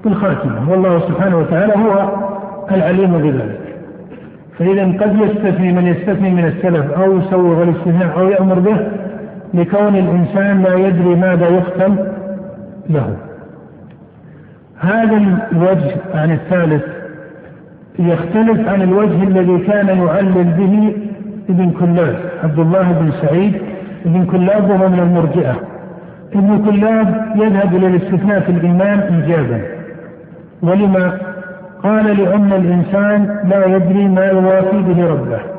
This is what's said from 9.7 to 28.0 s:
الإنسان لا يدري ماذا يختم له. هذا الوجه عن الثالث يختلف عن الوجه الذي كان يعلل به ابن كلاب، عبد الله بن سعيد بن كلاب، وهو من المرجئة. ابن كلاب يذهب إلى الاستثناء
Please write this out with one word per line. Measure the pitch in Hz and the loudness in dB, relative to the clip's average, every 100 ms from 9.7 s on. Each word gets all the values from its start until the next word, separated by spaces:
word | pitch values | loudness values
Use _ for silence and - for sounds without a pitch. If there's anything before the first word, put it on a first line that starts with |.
| 202 208 202 | 0 2 2
الإنسان | 180 170 175 196 196 196 | 2 0 0 0 0 2
لا | 185 185 | 2 2
يدري | 190 175 180 175 | 2 2 2 2
ماذا | 185 170 170 | 2 2 2
يختم | 180 175 - 190 196 - - - - - - - - - | 2 0 -2 0 0 -2 -8 -10 -12 -12 -16 -18 -18 -4
له. | 156 104 95 - - - - - - - - - - - - - - - - | -2 -2 -8 -12 -20 -20 -20 -20 -20 -20 -20 -20 -20 -20 -20 -20 -20 -20 -4
هذا | 165 214 226 214 202 185 226 | -2 2 2 4 4 2 0
الوجه | 165 175 190 - - - | 0 2 2 0 -4 -6
عن | 160 156 | -2 0
الثالث | 160 - 185 165 151 - - - - - - - - - - - - | -2 -2 -2 0 -2 -4 -12 -14 -16 -20 -20 -20 -20 -20 -20 -18 -4
يختلف | 175 165 170 220 226 220 - | -2 0 -2 0 2 2 0
عن | 196 | 0
الوجه | 185 185 214 165 | 2 2 2 2
الذي | 190 185 180 180 | 2 2 2 2
كان | 196 208 202 | 2 0 2
يعلل | 185 175 170 196 185 | 2 2 0 2 2
به | 175 165 190 208 214 208 - - - - - | 2 2 2 2 2 -2 -8 -10 -12 -12 -2
ابن | 180 180 | 0 0
كلاب، | - 175 170 160 113 - - | 0 0 2 0 -2 -8 -6
عبد | 160 151 | -4 0
الله | 160 185 180 | 2 2 2
بن | 165 160 | 2 0
سعيد | 139 147 160 202 185 - - - - 175 | 0 0 0 0 -2 -6 -12 -14 -8 -2
بن | 175 180 | 0 2
كلاب، | 180 180 208 196 | 0 2 2 2
وهو | 190 190 | 2 2
من | 180 | 2
المرجئة. | 175 175 160 170 135 120 - - - - - - - | 2 2 2 0 -2 -4 -8 -16 -18 -18 -20 -20 -6
ابن | 202 196 208 208 | 0 2 2 2
كلاب | 202 214 226 208 220 - 208 | 2 2 2 0 -2 -2 0
يذهب | 214 196 196 180 | 2 2 2 2
إلى | 190 | 2
الاستثناء | 180 | 2